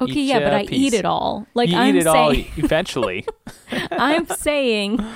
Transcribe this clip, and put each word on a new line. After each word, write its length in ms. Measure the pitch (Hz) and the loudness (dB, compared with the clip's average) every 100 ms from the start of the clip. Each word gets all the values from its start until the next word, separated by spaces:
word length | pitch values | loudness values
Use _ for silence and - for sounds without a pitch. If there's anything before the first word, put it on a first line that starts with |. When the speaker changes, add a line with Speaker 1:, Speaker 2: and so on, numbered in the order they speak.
Speaker 1:
Okay, 120 | 254 | -4
Speaker 2:
each, 160 | 277 269 | -2 0
Speaker 1:
yeah, 100 | 254 | 2
but 120 | 143 | 2
Speaker 2:
uh, 40 | 202 | 0
Speaker 1:
I 40 | |
eat 60 | - | 0
Speaker 2:
piece. 240 | 262 269 | 0 2
Speaker 1:
it 100 | 220 | 2
all. 420 | 175 165 - 208 214 | 0 -2 -2 -6 -6
Like, 140 | 233 202 | -2 2
Speaker 2:
You 80 | 180 | 2
Speaker 1:
I'm 160 | 247 | 4
Speaker 2:
eat 60 | - | 4
it 60 | 160 | 4
all 240 | 160 156 | 4 4
Speaker 1:
saying 140 | - - | 2 -2
Speaker 2:
e-, 60 | - | -4
eventually. 680 | 151 160 180 139 107 92 - - - | 0 0 0 -2 -4 -4 -8 -12 -16
Speaker 1:
<laughs> 160 | - - 262 - | -20 -10 -8 -4
I'm 340 | 349 254 320 330 | -2 0 0 -2
saying, 720 | - 302 294 262 214 202 214 214 | -4 -2 0 0 0 0 -2 -4